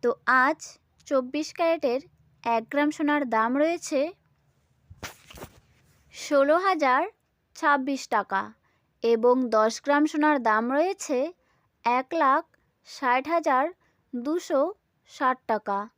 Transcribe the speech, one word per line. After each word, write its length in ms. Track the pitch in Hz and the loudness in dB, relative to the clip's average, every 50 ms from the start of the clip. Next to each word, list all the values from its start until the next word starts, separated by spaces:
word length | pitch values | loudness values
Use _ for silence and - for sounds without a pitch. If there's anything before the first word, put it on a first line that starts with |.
| - | -2
তো 60 | 240 226 - _ - 247 262 | -2 -4 -2 _ 0 2 4
আজ 180 | 254 277 320 311 - - - _ _ _ _ _ _ - | 4 2 0 _ -8 -20 -20 _ _ _ _ _ _ -2
চব্বিশ 400 | 294 269 254 254 262 294 311 - - | -2 -2 -2 -2 -6 -6 -6 -6 -4
ক্যারেটের 480 | - 349 330 330 330 - 277 233 262 294 - _ _ _ _ _ _ - | -2 0 0 0 0 0 -2 -2 -2 -6 -10 _ _ _ _ _ _ -4
এক 200 | 247 233 226 226 _ | -2 -2 -2 -2 _
গ্রাম 200 | - 285 294 294 | -2 0 0 0
সোনার 320 | 302 - 320 285 294 294 285 247 | 0 -2 -2 0 0 0 0 0
দাম 220 | 226 220 220 233 247 277 | 0 0 0 0 0 0
রয়েছে 420 | 302 320 339 349 - - 311 269 277 330 381 _ _ _ _ _ _ _ _ _ _ _ _ _ _ _ - _ - - - _ _ - - - - - _ - _ _ _ _ _ _ _ _ _ _ _ | 0 0 0 -4 -6 -4 -2 -2 -2 -2 -6 _ _ _ _ _ _ _ _ _ _ _ _ _ _ _ -20 _ -18 -18 -18 _ _ -20 -20 -20 -20 -20 _ -20 _ _ _ _ _ _ _ _ _ _ _
ষোলো 420 | - - - 302 285 277 277 302 339 | -16 -8 0 2 2 4 4 4 2
হাজার 420 | 370 392 381 320 302 269 247 262 330 415 - _ _ _ _ _ _ _ _ | 2 0 0 2 2 2 2 2 0 -2 -6 _ _ _ _ _ _ _ _
ছাব্বিশ 460 | - - 311 285 285 262 262 277 262 - - | -4 0 2 2 2 0 -2 -4 -6 -6 -2
টাকা 340 | - 220 196 _ 196 196 202 214 220 _ _ _ _ _ _ _ _ _ - | -2 -2 -2 _ -4 -6 -6 -6 -14 _ _ _ _ _ _ _ _ _ 0
এবং 320 | 226 233 226 226 247 247 262 262 240 | 0 0 4 4 4 4 4 2 0
দশ 240 | 220 220 214 226 226 - | 2 4 2 2 0 -4
গ্রাম 220 | _ 277 285 294 302 | _ 0 2 2 2
সোনার 320 | 302 302 311 294 302 302 277 233 | 2 0 0 2 2 2 2 2
দাম 200 | 226 214 214 226 240 | 2 0 2 0 0
রয়েছে 460 | 262 285 320 370 392 392 - - 285 247 262 320 359 _ _ _ _ _ _ _ _ _ _ | 0 0 0 0 -2 _ -6 -6 -4 -2 -2 -4 -6 _ _ _ _ _ _ _ _ _ _
এক 220 | 226 240 254 262 _ - | 0 0 0 -2 _ -2
লাখ 300 | 330 311 262 269 302 330 _ _ _ _ _ _ _ _ - | 0 2 4 2 2 0 _ _ _ _ _ _ _ _ -20
ষাট 360 | - - - 254 240 262 269 294 | -16 -6 -2 0 0 0 0 0
হাজার 360 | 330 339 320 330 269 254 277 330 370 _ _ _ _ _ _ _ - | -2 -2 0 2 2 2 0 0 -4 _ _ _ _ _ _ _ -10
দুশো 480 | 247 240 269 311 349 - - - 269 277 339 427 _ _ _ _ _ _ _ | -8 -4 -4 -4 -4 -4 -2 0 0 0 0 -2 _ _ _ _ _ _ _
ষাট 280 | - - - - 262 254 _ _ | -10 -4 -2 -2 -2 -2 _ _
টাকা। 320 | 233 214 - - 202 196 208 226 _ | -4 -4 -2 -4 -6 -6 -6 -8 _